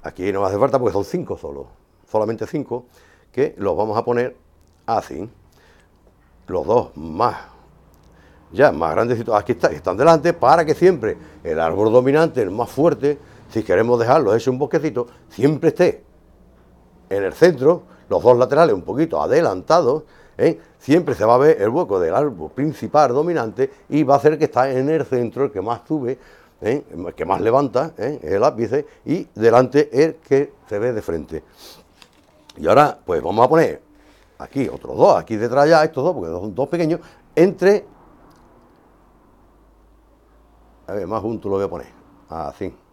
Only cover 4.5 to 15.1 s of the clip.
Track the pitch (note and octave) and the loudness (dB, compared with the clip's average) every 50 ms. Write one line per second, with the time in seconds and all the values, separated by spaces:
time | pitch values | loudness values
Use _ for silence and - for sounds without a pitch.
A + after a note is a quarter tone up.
4.5 | _ _ _ _ _ _ _ - A2+ G2+ - - C2 C#2 G2 A#2+ _ _ _ _ | _ _ _ _ _ _ _ -4 -4 -4 -4 -6 -12 -12 -12 -14 _ _ _ _
5.5 | _ _ _ _ _ _ _ _ _ _ _ _ _ _ _ _ _ _ _ - | _ _ _ _ _ _ _ _ _ _ _ _ _ _ _ _ _ _ _ -6
6.5 | F#2 F2 D2 F2 A2 B2 G#2+ - - D2+ D#2 E2 D#2 F2+ A#2 A#2+ - - - - | -6 -4 -2 2 0 0 0 -2 -12 -14 -12 -12 -4 -2 -2 -2 -2 -6 -18 -20
7.5 | - _ _ _ _ _ _ _ _ _ _ _ _ _ _ _ _ _ _ _ | -20 _ _ _ _ _ _ _ _ _ _ _ _ _ _ _ _ _ _ _
8.5 | - G2 C#3 C#3+ E2+ D2 E2+ D#2+ D#2+ F#2 A2+ A#2+ B2 A2 A#2 A#2 A2 G#2 G#2 - | 0 2 2 4 4 0 -2 -2 0 0 0 0 -2 -4 -2 -2 -2 -2 0 -2
9.5 | A#2 - - D3 E2 D2+ - F#2+ F2+ G2+ C3 E3 E3 D#3 C#3+ E3+ E3+ - - B2+ | -4 -2 -2 -2 -2 -2 -4 -6 -2 2 4 4 4 4 2 -2 -2 2 2 4
10.5 | D3+ E3+ D#3+ D3+ D3 - F3 F#3 F#3 C#3 A2 G#2 F2 - - - - - - E2+ | 4 4 2 -2 0 2 2 2 2 2 -4 -6 -6 -8 -14 -20 -20 -14 -8 -6
11.5 | D#2 D#2+ D#2+ E2 F2 F#2+ G#2+ A2+ A2 B2+ B2+ C3+ C#3 D3+ E3 D#3 - B2+ G#2+ F#2 | -4 -2 -2 -2 0 0 0 4 4 4 4 4 2 2 0 0 0 -4 -4 -4
12.5 | F#2+ A2 A#2+ - - - D3+ E3+ D3 G#2+ C3+ C#3+ D3 C#3 - - - - - - | -4 -6 -6 -6 -2 0 0 0 0 0 -2 -4 -4 -4 -10 -20 -20 -20 -20 -8
13.5 | - A2+ G#2+ - F2+ F#2 A2+ A#2 B2 A#2 A#2 A2+ C3+ E3 C3+ G2 G#2+ A2+ A2+ C3 | -8 -6 -2 0 2 2 2 2 2 0 2 2 2 2 4 2 0 0 0 -2
14.5 | B2 B2+ D3 - - A#2+ C#3+ D#3 A2 B2 A#2+ - | -2 -2 -4 -2 -2 -2 -2 -2 -4 -6 -8 -8